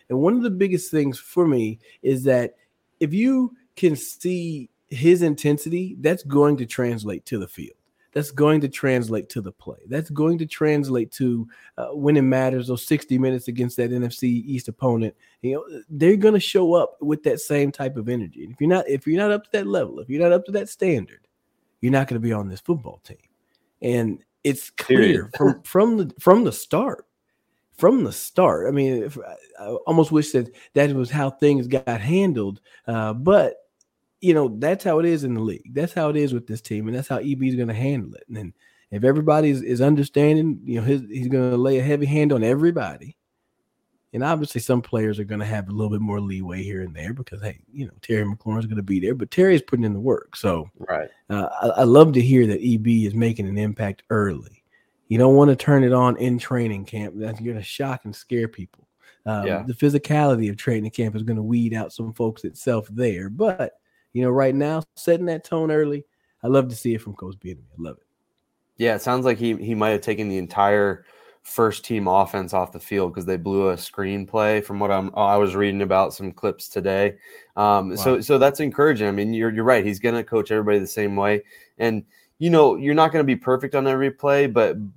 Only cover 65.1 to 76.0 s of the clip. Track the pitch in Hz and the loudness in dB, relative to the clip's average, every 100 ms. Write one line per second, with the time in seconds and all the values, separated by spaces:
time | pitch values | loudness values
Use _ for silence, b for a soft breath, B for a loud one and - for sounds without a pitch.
65.1 | 170 175 160 - 165 160 151 147 147 - | 0 0 -6 -4 -4 -2 0 -2 -4 -10
66.1 | _ _ _ 120 139 127 113 120 110 107 | _ _ _ 2 2 2 -4 -4 -4 -6
67.1 | 98 92 98 90 82 - 82 80 - _ | -14 -14 -16 -16 -16 -18 -16 -14 -16 _
68.1 | _ _ _ _ _ _ - 117 107 127 | _ _ _ _ _ _ -2 -2 0 -2
69.1 | 127 127 107 117 110 107 110 107 104 - | 0 0 0 -2 -4 -4 0 2 0 -2
70.1 | 104 104 95 87 104 101 104 101 92 b | -4 -4 -6 -4 2 4 4 2 -2 b
71.1 | b b b - - 113 98 - 113 95 | b b b -8 0 0 0 -4 -2 2
72.1 | 95 95 101 90 95 90 85 - 101 90 | 2 2 -2 -4 -4 -4 -8 -6 -2 -2
73.1 | 85 87 92 90 98 95 87 - - 98 | -4 -6 -4 -2 0 0 -2 -6 -8 -6
74.1 | 101 98 110 107 107 104 101 101 98 95 | -6 -4 0 2 0 -2 -4 0 0 -2
75.1 | - 101 104 101 95 101 98 101 95 | 0 2 4 2 2 0 0 0 2